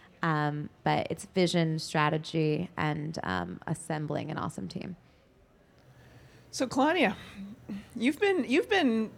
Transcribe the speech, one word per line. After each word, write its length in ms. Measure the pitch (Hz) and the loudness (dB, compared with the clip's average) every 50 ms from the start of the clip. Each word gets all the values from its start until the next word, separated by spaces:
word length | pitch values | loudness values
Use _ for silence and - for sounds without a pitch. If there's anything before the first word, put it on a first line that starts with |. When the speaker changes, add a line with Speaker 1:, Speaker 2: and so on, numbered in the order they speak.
| - - - - - | -20 -20 -10 -4 0
Speaker 1:
Um, 460 | 165 156 151 151 147 147 151 151 - - - | 0 2 2 2 0 0 -2 -6 -8 -10 -4
but 240 | - 156 151 135 - - | 0 0 2 2 0 -2
it's 180 | 180 - - - - | -6 -8 -8 -2 2
vision, 420 | 190 180 170 - 170 165 160 156 156 | 2 4 4 4 4 4 2 2 -2
strategy, 920 | - - - 156 151 151 156 156 156 - - 160 156 151 151 151 180 - - | -4 0 2 2 2 4 2 0 -2 -2 0 2 2 2 2 0 -2 -4 -4
and, 400 | - 156 151 151 156 147 160 160 - | -2 -2 -2 -2 -2 -4 -6 -6 -6
um, 380 | - 87 92 90 - 90 92 - - 170 | -4 -2 -2 -2 -4 -4 -8 -8 -6 -6
assembling 640 | 160 - - - 160 151 151 147 147 143 - 151 | -6 -6 -4 -6 -6 -4 -4 -4 -4 -4 -4 -6
an 60 | 151 156 | -6 -6
awesome 280 | 170 170 - - 190 | -6 -6 -6 -8 -8
team. 300 | 165 - - - - 175 - - - _ _ _ _ _ _ _ _ _ _ _ _ _ - - - - - - - - - - - - - - - | -8 -8 -10 -10 -10 -12 -14 -18 -20 _ _ _ _ _ _ _ _ _ _ _ _ _ -20 -20 -20 -20 -20 -20 -20 -20 -20 -20 -20 -20 -20 -20 -10
Speaker 2:
So 160 | - - 269 | -4 -4 -2
Claudia, 500 | 233 - 285 262 311 349 359 254 185 202 - - - - 202 196 202 220 - - - 202 202 - - - | 0 2 2 4 4 4 4 4 2 2 -2 -8 -14 -14 -14 -14 -14 -14 -16 -14 -12 -12 -12 -12 -14 -6
you've 240 | 233 226 269 302 - | -2 0 0 2 4
been, 260 | 415 392 381 339 233 208 | 4 4 4 2 2 2
you've 200 | 247 339 480 - | 2 2 2 2
been, 440 | 440 381 302 247 226 220 220 - - | 2 4 4 4 4 2 0 -2 -4